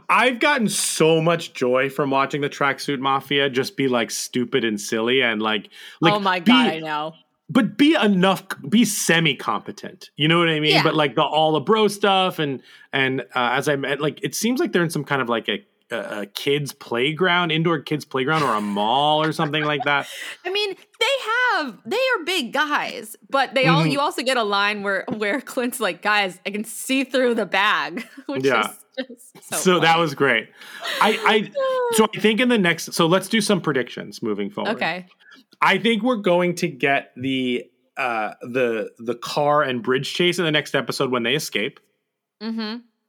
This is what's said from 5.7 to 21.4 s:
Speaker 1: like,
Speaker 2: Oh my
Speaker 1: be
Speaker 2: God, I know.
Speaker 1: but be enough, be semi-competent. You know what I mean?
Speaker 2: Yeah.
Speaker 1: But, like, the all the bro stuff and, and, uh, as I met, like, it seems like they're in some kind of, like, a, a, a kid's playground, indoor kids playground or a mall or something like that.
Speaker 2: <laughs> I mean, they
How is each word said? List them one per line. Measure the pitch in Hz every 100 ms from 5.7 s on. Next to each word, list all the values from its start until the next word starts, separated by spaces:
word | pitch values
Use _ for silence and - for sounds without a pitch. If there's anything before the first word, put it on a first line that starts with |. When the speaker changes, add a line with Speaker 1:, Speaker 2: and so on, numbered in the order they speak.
| - - -
Speaker 1:
like, | 165
Speaker 2:
Oh | 208
my | 196 185
Speaker 1:
be | 175
Speaker 2:
God, | 254 233
I | 160
know. | 156 151 156 - _ _ -
Speaker 1:
but | 240 196 -
be | 285
enough, | 311 208 190 185 180 - - -
be | 226 240
semi-competent. | - - 165 160 127 - 104 - 104 98 - - -
You | 151
know | 170
what | 170
I | 156
mean? | 151 -
Speaker 2:
Yeah. |
Speaker 1:
But, | 160
like, | 151 147 120
the |
all | 143 151 156
the | 156
bro | 135 220 214
stuff | 202 208 190 185 165
and, | 147 131 - - -
and, | 135 131 131
uh, | - 131 120
as | 131 127
I | 143
met, | 131 139
like, | 147 -
it | 151
seems | - 220 254
like | 349
they're | 180
in | 165
some | 160
kind | 139 139
of, | 120
like, | 113 -
a, | 104 - _ -
a, | 117 - 214
a | 202
kid's | - 143 143 139
playground, | - - 117 135 156 185 175 175
indoor | 156 165 156
kids | - 151 -
playground | 131 131 160
or | 139
a | 107
mall | 104 101 107 131 147 151
or | 156
something | 151 156 156
like | 151 147
that. | 147 143 - - -
Speaker 2:
<laughs> | - 370
I |
mean, | 403 415 370 - -
they | 466 554 427 480